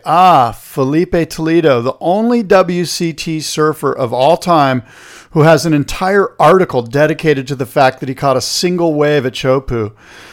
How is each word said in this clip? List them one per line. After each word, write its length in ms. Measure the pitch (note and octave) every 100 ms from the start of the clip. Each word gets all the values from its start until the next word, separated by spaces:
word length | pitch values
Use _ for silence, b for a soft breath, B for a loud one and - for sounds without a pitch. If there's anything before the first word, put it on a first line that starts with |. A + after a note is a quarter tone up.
"Ah, 460 | - D#3+ F#3 D#3 A#2
Felipe 800 | G#2+ - - C3+ D3+ F3+ F3 D#3+
Toledo, 500 | - D#3+ E3+ D#3+ B2
the 140 | A#2+ -
only 420 | D#3 G3 A3+ A#3+
W 420 | F#3+ F#3+ F3+ F3
C 280 | F3 - E3+
T 260 | D#3 - D#3
surfer 520 | C#3+ - D#3 D3+ C#3+ -
of 160 | B2+
all 240 | A#2+ C3+ E3+
time 460 | F3+ E3 C#3 B2+ - b b b b
who 120 | E3
has 220 | D3+ D#3 E3+
an 60 |
entire 600 | D3+ C3+ - F#3 G3+ F#3+ -
article 420 | D3+ F#3 F#3 C3
dedicated 640 | A#2 C#3 D3+ D#3 D#3+ C#3 B2+
to 80 |
the 100 | C3 B2+
fact 340 | D3+ C3+ C4
that 80 | C3+
he 60 | C3
caught 200 | C#3 C3
a 40 |
single 540 | - - F3+ F3+ E3+
wave 300 | D3+ D3 D3
at 100 | B2+
Chopu. 580 | - C3+ C3+ - A#2+ G#2 - b b b